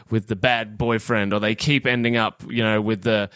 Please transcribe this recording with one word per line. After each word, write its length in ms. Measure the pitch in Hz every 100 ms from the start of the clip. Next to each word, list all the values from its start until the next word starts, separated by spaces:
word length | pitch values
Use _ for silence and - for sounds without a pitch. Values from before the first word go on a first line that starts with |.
| -
with 180 | 110 95
the 80 | 101
bad 420 | 123 120 110 107
boyfriend, 560 | 117 113 - 113 101
or 60 | 104
they 160 | 107 110
keep 320 | 151 143 131
ending 300 | 123 117 117
up, 260 | 110 - -
you 120 | 117
know, 200 | 110 107
with 220 | 107 107
the 260 | 113 107 101